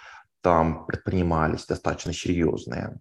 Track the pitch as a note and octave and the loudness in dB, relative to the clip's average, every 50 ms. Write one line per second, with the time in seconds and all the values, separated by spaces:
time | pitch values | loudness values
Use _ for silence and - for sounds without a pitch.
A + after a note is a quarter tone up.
0 | - - - - - _ _ _ - F2+ E2+ E2 E2 E2 D#2 - - - - - | -20 -20 -20 -20 -20 _ _ _ 2 4 4 4 4 2 0 -2 -4 -6 -6 -4
1 | - - F#2 F#2 F2 E2+ E2 D#2+ D#2 D#2 D#2+ D#2 - - E2 - - D#2 D#2 - | -2 0 0 2 2 2 2 2 2 2 0 -2 -2 -4 -6 -2 -2 -4 -4 -2
2 | - F2 E2 - - - F2+ E2+ D#2+ D2+ G1+ - - - B1 - - - - - | -4 -6 -6 -2 -2 0 2 4 2 2 2 -2 -6 -6 -6 -6 -6 -8 -10 -14